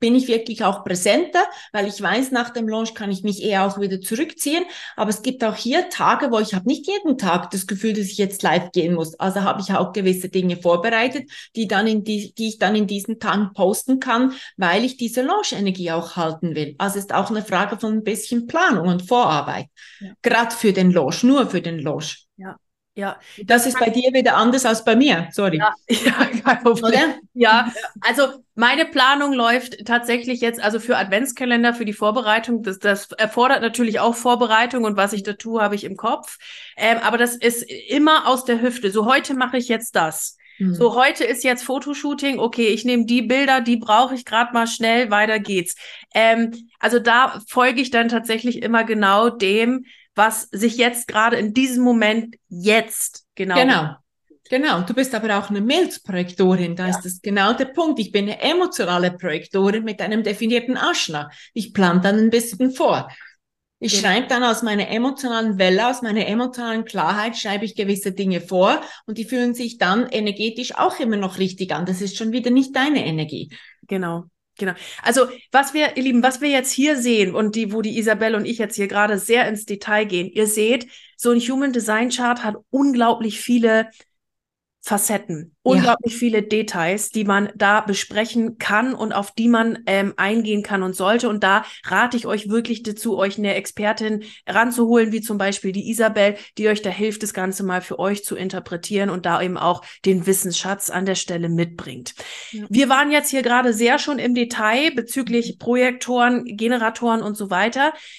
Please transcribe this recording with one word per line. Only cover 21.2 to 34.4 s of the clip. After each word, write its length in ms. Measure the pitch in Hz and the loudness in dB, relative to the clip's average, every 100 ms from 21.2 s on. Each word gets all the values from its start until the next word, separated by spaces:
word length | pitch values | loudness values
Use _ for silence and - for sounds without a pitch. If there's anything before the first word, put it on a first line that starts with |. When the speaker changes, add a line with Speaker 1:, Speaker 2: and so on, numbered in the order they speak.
Speaker 1:
nur 280 | 240 277 233 | 4 4 4
für 100 | 185 | -2
den 200 | 165 165 | -4 -4
Launch. 460 | 147 139 156 - _ _ | -4 -6 -8 -12 _ _
Speaker 2:
Ja, 200 | 190 - _ _ _ | -18 -18 _ _ _
ja. 240 | - 196 - - - | -8 -8 -8 -16 -16
Speaker 1:
Das 220 | 196 240 247 | 2 4 4
ist 120 | 254 | 2
bei 120 | 226 | 2
dir 220 | 233 254 | 4 4
wieder 240 | 262 240 190 | 4 4 4
anders 280 | 226 262 | 4 4
als 200 | 247 220 | 2 2
bei 120 | - 220 | 4 6
mir, 320 | 285 170 165 | 6 4 0
sorry. 260 | - 196 156 | -2 0 2
Speaker 2:
Ja, 160 | 214 214 | 2 0
<laughs> 80 | - | -2
ja, 240 | 226 277 - - 226 | 0 2 2 0 0
kein 220 | - 240 | 2 4
Problem. 220 | 233 233 | 4 4
Speaker 1:
Oder? 300 | 226 262 311 - - | 4 4 2 -2 -10
Speaker 2:
Ja, 380 | 247 226 226 240 | 2 6 6 4
Speaker 1:
Ja. 80 | 226 - 208 | -4 -10 -4
Speaker 2:
also 440 | 208 247 262 - _ | -2 2 0 0 _
meine 320 | - 240 277 320 | 0 2 2 0
Planung 460 | 269 254 285 285 | 4 4 4 2
läuft 520 | 262 233 247 247 - | 2 2 2 -2 -12
tatsächlich 560 | 214 240 240 240 240 240 | -2 -2 0 -2 -2 -2
jetzt, 220 | 233 226 | -2 -2
also 160 | 208 220 | -2 -2
für 180 | 233 240 | -2 -2
Adventskalender, 800 | 220 196 269 - 247 233 240 | 2 0 -2 -4 0 2 2
für 100 | 240 | 0
die 80 | 214 | -4
Vorbereitung, 720 | 208 208 226 220 220 226 233 | -2 0 0 2 0 0 -4
das, 160 | 196 190 | -4 -2
das 320 | 208 202 - | 0 0 -4
erfordert 480 | - 214 240 254 262 | -4 -2 2 2 2
natürlich 400 | 226 226 233 202 | 0 0 0 2
auch 140 | 214 | 0
Vorbereitung 720 | 233 247 240 | 0 0 2